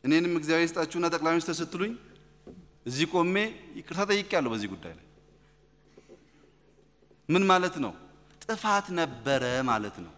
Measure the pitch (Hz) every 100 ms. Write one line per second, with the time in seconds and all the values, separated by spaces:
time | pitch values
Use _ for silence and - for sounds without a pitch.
0 | 127 160 175 170 151 160 165 170 160 175
1 | 170 165 160 170 160 156 160 175 208 233
2 | - - - _ - - - _ 123 127
3 | 160 180 170 196 220 226 - - - 180
4 | 202 202 202 185 127 113 104 92 90 82
5 | - - _ _ _ _ _ _ _ -
6 | _ - - _ _ _ _ _ _ _
7 | _ _ - 175 196 185 185 170 117 82
8 | - - - - - 220 214 202 202 175
9 | 160 120 123 135 123 127 131 110 104 98
10 | 82